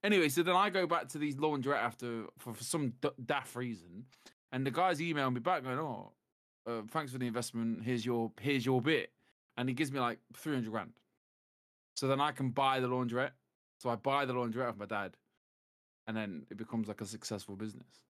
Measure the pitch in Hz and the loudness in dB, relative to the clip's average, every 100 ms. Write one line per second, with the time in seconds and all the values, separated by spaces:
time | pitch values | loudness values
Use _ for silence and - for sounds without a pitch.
0 | 202 208 156 135 170 180 208 190 175 170 | 6 6 6 6 4 6 6 4 4 2
1 | 131 151 151 135 156 147 127 143 117 113 | 0 -2 -2 2 2 2 2 2 2 -2
2 | 120 117 110 - - 110 117 170 139 123 | -6 -4 -6 -12 -12 -10 -4 0 0 0
3 | 151 - 120 143 135 131 127 107 87 87 | -2 -2 -2 -2 -2 -6 -6 -6 -10 -18
4 | 120 _ - _ _ 127 135 127 185 165 | -18 _ -20 _ _ -2 0 2 2 2
5 | 170 151 135 127 120 180 131 127 156 110 | 0 2 2 0 0 0 0 -4 -4 -6
6 | 98 _ _ _ _ _ - 117 107 160 | -10 _ _ _ _ _ -6 -6 -4 -4
7 | 147 127 123 117 120 117 117 113 113 123 | -4 -4 -2 -2 -4 -2 -2 -2 -2 -2
8 | 117 120 113 - 139 139 120 131 139 156 | 0 0 -2 -4 0 0 2 2 4 2
9 | - _ _ _ _ - 127 123 151 135 | 0 _ _ _ _ -6 -4 0 -2 0
10 | 123 113 _ - 156 139 110 110 82 - | 0 -2 _ -10 -2 -2 0 -4 -6 -14
11 | _ _ _ _ _ _ _ _ _ - | _ _ _ _ _ _ _ _ _ -4
12 | 135 135 143 143 135 120 135 135 127 127 | 0 2 2 0 -2 2 4 4 2 2
13 | 123 120 135 - _ _ _ _ 127 117 | 0 0 -2 -4 _ _ _ _ -4 -2
14 | 139 139 139 123 120 113 127 110 101 107 | 2 2 2 0 0 0 -2 -4 -4 -4
15 | 98 - _ _ _ _ _ _ _ _ | -4 -8 _ _ _ _ _ _ _ _
16 | - 110 107 87 - 104 110 117 107 101 | -6 -4 -4 -6 -10 -12 -6 -4 -4 -4
17 | 101 107 - 104 - 98 107 101 - - | -8 -8 -8 -8 -8 -10 -10 -10 -20 -20
18 | _ | _